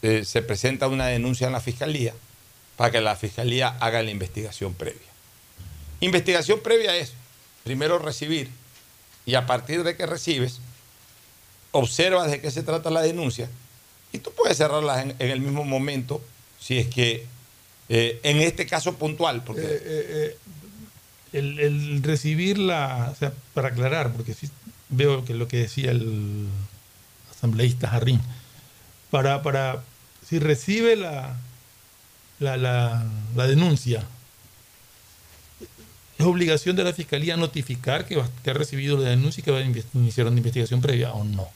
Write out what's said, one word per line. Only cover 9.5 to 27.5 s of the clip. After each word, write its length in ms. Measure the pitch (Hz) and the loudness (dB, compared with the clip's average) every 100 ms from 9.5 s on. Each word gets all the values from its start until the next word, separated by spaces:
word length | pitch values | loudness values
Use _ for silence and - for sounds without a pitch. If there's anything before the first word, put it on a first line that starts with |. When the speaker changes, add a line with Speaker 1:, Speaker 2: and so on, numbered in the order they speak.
| 127 123 160 | -2 0 -2
Speaker 1:
de 120 | 170 165 | -2 -2
que 80 | |
recibes, 540 | 165 170 170 143 123 - - - - - - - - - - - - 147 | -4 -4 -2 0 0 -4 -18 -20 -20 -20 -20 -20 -20 -20 -20 -20 -2 0
observas 540 | 120 - 175 185 165 | 0 2 4 4 2
de 100 | 143 | -2
qué 120 | 147 | -4
se 100 | 135 | -4
trata 260 | 160 160 160 | -2 -2 0
la 120 | 160 | 2
denuncia 460 | 160 175 147 123 120 - - - - - - | 2 0 -4 -4 -8 -10 -20 -20 -20 -20 -14
y 60 | - | -12
tú 120 | - | -12
puedes 260 | - 466 - | 0 2 4
cerrarla 440 | 151 147 151 131 | 2 2 2 0
en, 140 | 135 131 | -2 -2
en 120 | 127 | -2
el 100 | 131 | -2
mismo 240 | 139 143 | -2 -2
momento 580 | 143 135 139 135 123 147 - - _ - | -2 -2 -2 -4 -4 -8 -8 -20 _ -20
si 180 | - 127 | -2 0
es 80 | 123 | 0
que, 400 | 123 120 113 - - - - _ - - | 0 0 0 -8 -20 -20 -20 _ -20 0
eh, 320 | 117 117 117 | 2 2 0
en 180 | 147 147 | 2 4
este 260 | 160 170 170 | 2 0 -2
caso 280 | 160 - | -2 -2
puntual, 480 | 123 156 156 165 123 | -2 -4 0 0 -2
porque 200 | - - | -6 -6
Speaker 2:
Eh, 200 | 156 151 | -4 -4
eh, 240 | 170 156 - | -4 -6 -4
eh, 300 | 151 151 - - 156 190 208 220 - - - - | -4 -4 -6 -20 -20 -20 -20 -20 -20 -20 -20 -8
el, 260 | 147 143 147 | -4 -4 0
el 440 | 147 147 147 143 | 2 2 0 0
recibir 540 | 139 151 147 156 185 202 | 2 0 2 2 2 2
la, 500 | 190 170 135 127 120 | 2 0 -2 -2 -4
o 40 | 139 | -2
sea, 160 | 139 - - | -6 -6 -8
para 140 | - 127 | -4 -2
aclarar, 440 | 120 127 160 127 | 0 0 0 -2
porque 220 | 120 120 | -4 -6
sí 140 | 110 147 - - - - | -8 -12 -14 -20 -20 -4
veo 340 | 127 143 135 | 2 4 2
que 100 | 123 | -2
lo 140 | 117 117 | -4 -2
que 80 | 123 | 0
decía 340 | 113 - 120 | -2 -2 0
el 560 | 123 113 107 104 104 101 98 98 - - - - - - | 0 0 -2 -4 -4 -4 -6 -8 -12 -20 -20 -20 -20 -20
asambleísta 540 | - 120 | -2 0